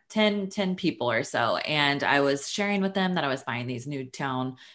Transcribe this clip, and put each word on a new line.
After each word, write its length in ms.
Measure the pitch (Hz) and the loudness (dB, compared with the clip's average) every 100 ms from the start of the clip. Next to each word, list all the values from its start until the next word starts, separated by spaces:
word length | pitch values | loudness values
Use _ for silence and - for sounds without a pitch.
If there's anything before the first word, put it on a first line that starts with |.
| - | -6
ten, 400 | 220 214 208 196 | 2 2 2 -2
ten 260 | 214 190 185 | -2 -2 0
people 360 | 170 - 120 | -2 0 0
or 120 | 113 | 0
so. 340 | 143 117 117 87 | 0 0 2 0
And 460 | - 151 143 143 | 0 2 2 2
I 180 | 98 139 | 2 4
was 280 | 139 139 - | 4 2 -2
sharing 320 | - 202 202 | -2 0 2
with 140 | 196 196 | 0 2
them 180 | 185 180 | 0 0
that 80 | |
I 40 | 143 | 0
was 160 | 127 | -2
buying 240 | - 120 123 | -4 -4 -4
these 180 | 123 131 | -6 -6
new 200 | 143 131 | -8 -8
town, 500 | - 139 127 131 127 - | -6 -4 -2 -4 -6 -16